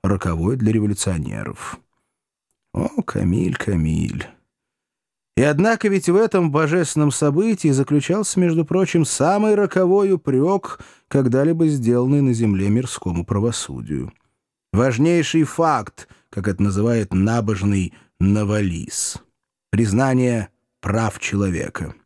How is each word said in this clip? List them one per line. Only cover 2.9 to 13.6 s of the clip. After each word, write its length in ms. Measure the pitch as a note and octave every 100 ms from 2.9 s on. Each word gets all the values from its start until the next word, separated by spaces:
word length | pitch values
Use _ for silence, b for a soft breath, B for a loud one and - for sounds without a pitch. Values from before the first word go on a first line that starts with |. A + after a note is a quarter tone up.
| D4
Камиль, 540 | - - F2+ G2 - -
Камиль! 720 | - F2+ D#2 D#2+ D#2 - - _ _ _ _ _ _ _ _ _ _ -
И 60 |
однако 460 | C#3 D3 G#3 A3+ G#3+
ведь 220 | G3 -
в 60 | F#3
этом 340 | A3 F#3+ E3
божественном 600 | D3 D#3 F3+ D#3 D#3 D3
событии 580 | - D3+ D3 A3 G#3 D#3
заключался, 720 | C3+ C3+ D3 C#3+ F#3+ G#3 -
между 240 | F3+ E3 D#3
прочим, 400 | F3+ F#3+ E3+ D3+
самый 500 | - D3+ G3+ G#3+ G#3
роковой 560 | G3+ F#3 F3+ G3 G3
упрек, 680 | F#3 - C3 D#3+ G3 - - B B _
когда-либо 600 | C#3 B2+ B2 D3+ E3 D#3+
сделанный 520 | C#3+ A2+ A#2+ B2+ C#3+
на 120 | C3+
земле 360 | A#2 A2+ F#2+ G2
мирскому 560 | A2 B2+ - - E2+ -
правосудию. 880 | G#2 A2+ -